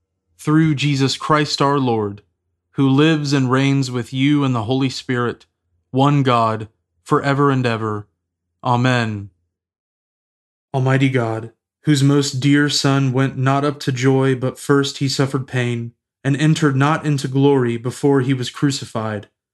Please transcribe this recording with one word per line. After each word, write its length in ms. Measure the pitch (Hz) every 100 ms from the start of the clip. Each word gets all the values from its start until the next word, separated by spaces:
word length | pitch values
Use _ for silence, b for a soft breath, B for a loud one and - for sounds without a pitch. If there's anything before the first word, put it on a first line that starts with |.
| _ _ _ _
Through 380 | - 156 160 139
Jesus 400 | 147 139 131 -
Christ 440 | - 151 147 -
our 200 | 143 143
Lord, 420 | 127 113 104 104 _ _ _ _ _
who 160 | - 135
lives 440 | 135 156 156 143
and 180 | 143 127
reigns 400 | 131 135 139 127
with 220 | 123 113
you 320 | 131 139 147
and 100 | 135
the 100 | 120
Holy 260 | 107 131 135
Spirit, 560 | - - 123 117 110 _ _ _ _ _
one 320 | 127 139 147
God, 460 | 131 120 113 110 107 _ _ _
forever 480 | - 147 143 139 143
and 160 | 131 123
ever. 400 | 113 110 104 - _ _ _ _ _
Amen. 680 | 131 120 127 123 113 104 101 _ _ _ _ _ _ _ _ _ _ _ _ _ _
Almighty 360 | 135 131 135 139
God, 440 | 127 113 110 113 _ _ _
whose 200 | 151 143
most 300 | 139 143 139 131
dear 280 | 143 143 147
Son 440 | - 143 135 135
went 260 | 127 135 135
not 260 | 131 139
up 140 | 147 143
to 140 | -
joy, 420 | 127 135 135 135
but 240 | 127 127 -
first 400 | - 139 139 -
he 100 | 135
suffered 380 | - 135 135 131
pain, 460 | 127 120 120 117 - _ _
and 120 | 135 139
entered 380 | 156 156 151
not 320 | 135 143 160 151
into 220 | 139 135
glory 480 | 139 139 139 120 117
before 440 | 120 - 143 139
he 120 | 131
was 160 | 127 123
crucified, 760 | - 147 139 - 117 110 107 - _ _